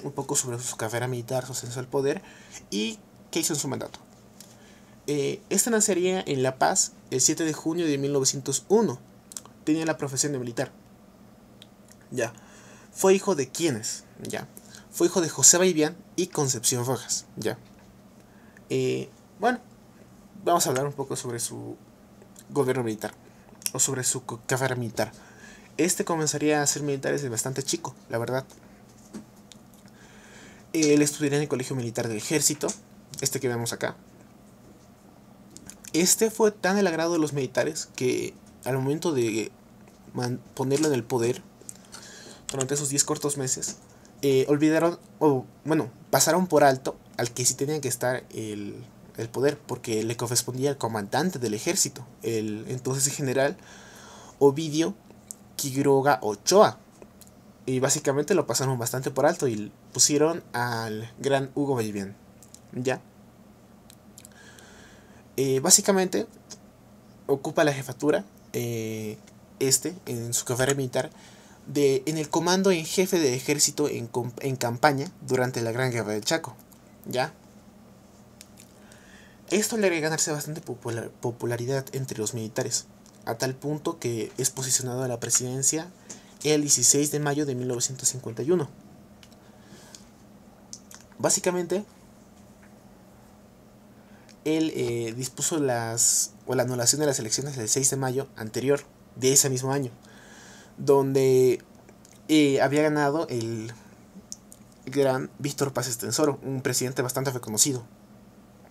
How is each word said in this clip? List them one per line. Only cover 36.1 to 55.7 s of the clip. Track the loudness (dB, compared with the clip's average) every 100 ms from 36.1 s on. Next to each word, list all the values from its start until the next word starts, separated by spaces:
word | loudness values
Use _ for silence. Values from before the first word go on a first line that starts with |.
| 4 2
fue | 2 2
tan | 2 0 2
del | 2
agrado | 2 0
de | 2
los | 0
militares | 0 -2 0 -2 -2 -10 -4
que | 0 0 -4 -10 -20 -10
al | -4 -2
momento | 0 -2 0
de | 0 0 0 -4 -10 -20 -20 -20 -20 -12
man-, | -6 -4 -6 -10
ponerlo | -6 0 2 2
en |
el | 2
poder, | 0 0 0 -2 -8 -20 -20 -20 -20 -20 -18 -20 -20 -16 -10
durante | -4 -2 -2
esos | -2
diez | -2
cortos | 0 -2 -2 -4
meses, | -4 -4 -6 -10 -18 -20 -20 -4
eh, | 2 4 4
olvidaron, | 4 4 4 2 0 -10 0
o | 2 2 -2 -10 -2
bueno, | 0 0 -8 -2
pasaron | 2 4 2 4
por | 6
alto | 6 6 -2 -8 -14 -6
al | -6
que | -2 -2
sí | 0
tenía | -2 -2
que | -4
estar | -2 -2 -2 -6
el, | -10 -8 -8 -10 -12 -16 -20 -18 -10
el | -8
poder, | 0 0 0
porque | -8 -10 -4 -2
le | -2 -2
correspondía | -2 -2 -2 -2 -2
al | -2
comandante | -4 -4 -2 0 0 -2
del | -4
ejército, | -2 -2 0 -2 -4 -18 -8
el | -4 -2 -2 -6 -8
entonces | -6 -4 -2 -2
general | 0 0 2 2 0 -14 -20 -20 -20 -20 -20 -20 4
Ovidio | 6 6 0 0 0 -2 -14 -20 -16 -16 -14 -6
Quiroga | -4